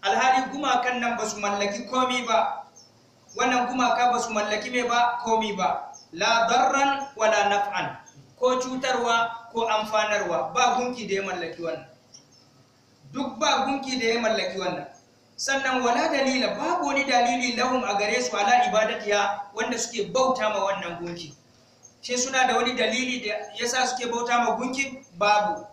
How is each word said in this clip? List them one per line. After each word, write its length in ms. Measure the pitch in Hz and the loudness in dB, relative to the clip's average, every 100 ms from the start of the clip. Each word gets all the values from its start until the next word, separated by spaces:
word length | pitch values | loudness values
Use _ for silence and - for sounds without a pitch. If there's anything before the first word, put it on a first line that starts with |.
Alhali 480 | 196 196 262 262 262 | 2 2 4 4 2
gumakan 480 | 277 277 247 247 247 | -2 0 2 2 0
nan 180 | 233 226 | -2 -2
ba 80 | 214 | -4
su 80 | 208 | -2
mallaki 480 | 202 202 202 233 - | -2 0 -2 -4 -4
komi 360 | 254 254 247 233 | 0 0 0 2
ba. 380 | 220 - - - - - _ _ _ _ - | 2 2 -4 -12 -20 -20 _ _ _ _ -2
Wannan 320 | 247 254 247 | 2 2 0
gumaka 440 | 254 240 240 247 | 0 2 4 2
ba 80 | 240 | 2
su 100 | 233 | 0
mallaki 400 | 214 208 214 254 | -2 -2 -2 -2
me 120 | 247 | -2
ba? 360 | 240 233 240 240 | 0 2 2 0
Komi 300 | 226 220 214 190 | 2 2 2 0
ba. 380 | 180 - - - - | 0 -2 -6 -16 -16
"La 340 | 165 214 233 226 | -2 2 4 4
darran 580 | 247 285 277 277 277 269 - | 4 4 4 2 0 -6 0
wa 120 | 220 | 2
la 220 | 208 202 | 4 2
naf'an." 480 | 202 202 190 170 - - - - - | 2 0 -2 -6 -8 -18 -20 -20 0
Ko 180 | 254 254 | 2 2
cutarwa 920 | 254 254 262 247 233 233 233 - - | -2 -4 -2 0 2 2 0 -4 -8
ko 140 | 233 226 | -4 0
amfanarwa, 840 | 214 220 214 214 208 180 160 - | 0 2 0 2 0 0 -2 -2
ba 220 | 247 247 240 | 2 4 4
gunki 300 | 247 247 196 | -2 -6 -4
da 80 | 196 | -4
ya 60 | |
mallaki 380 | 196 180 165 160 | -4 -6 -8 -6
wannan. 240 | 165 156 - - _ - _ _ _ _ _ _ _ _ - | -8 -8 -12 -20 _ -20 _ _ _ _ _ _ _ _ -14
Duk 280 | 262 - 220 | -6 -6 -2
ba 260 | 294 269 269 | 0 2 0
gunki 340 | 277 262 254 | -2 -4 -2
da 60 | 226 | 0
ya 120 | 233 | 2
mallaki 380 | 220 202 185 190 | 0 0 -2 -4
wannan. 280 | 180 175 - - _ _ _ - | -4 -6 -10 -18 _ _ _ -8
Sannan 440 | - 277 262 262 | -2 0 0 0
wala 260 | 240 247 320 | 2 2 2
dalila, 380 | 285 262 254 220 - | 2 2 0 -2 -2
babu 300 | 302 330 277 | -2 -2 0
wani 160 | 269 269 | -2 2
dalili 500 | 247 240 254 247 226 | 2 2 2 -2 0
lahum 280 | 247 254 | 0 0
a 120 | 214 202 | 0 -2
gare 240 | 208 233 | 0 -2
su 140 | 247 214 | -2 0
ala 280 | 202 240 - | 4 4 4
ibadatiha, 760 | 214 214 - 202 202 202 - - | 2 0 -2 0 0 0 -2 -8
wanda 240 | 208 233 247 | -6 -4 -2
suke 340 | - 233 202 | -4 -4 -2
bauta 360 | 254 254 214 214 | 2 2 2 0
ma 100 | 202 196 | 0 0
wannan 320 | 190 175 170 | -2 -4 -8
gunki. 340 | 170 170 151 - _ _ _ _ - _ | -8 -10 -12 -18 _ _ _ _ -20 _
Shi 160 | - 247 | -6 -2
suna 300 | 269 269 254 | 0 2 2
da 80 | 247 | 2
wani 180 | 247 | 0
dalili 480 | 247 220 226 254 254 208 | 0 0 0 -2 -4 -4
da 80 | 214 - - | -6 -8 -6
yasa 280 | 240 254 247 | -2 0 0
suke 240 | 247 247 | -2 -4
bauta 260 | 233 240 240 | -4 0 2
ma 160 | 233 220 | 2 0
gunki? 420 | 254 262 269 - - 170 | -2 -4 -4 -6 -18 -2
Babu. 480 | 208 208 208 208 - | 2 4 2 -4 -8